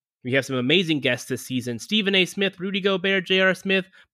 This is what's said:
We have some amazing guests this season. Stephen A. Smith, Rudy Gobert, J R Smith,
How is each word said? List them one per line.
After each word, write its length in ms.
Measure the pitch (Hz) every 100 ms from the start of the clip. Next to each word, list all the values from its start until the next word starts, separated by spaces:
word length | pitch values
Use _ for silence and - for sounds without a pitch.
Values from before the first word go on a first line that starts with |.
| _ _
We 120 | 127
have 100 | 135
some 120 | 123 131
amazing 440 | 123 170 165 156
guests 260 | 127 123 -
this 140 | 127
season. 380 | - 131 117 117
Stephen 360 | - 214 190
A. 120 | 196 180
Smith, 340 | - 196 190
Rudy 220 | 185 196
Gobert, 420 | 190 196 190 190
J 160 | 175 190
R 140 | 190
Smith, 320 | 180 196 190 185 _ _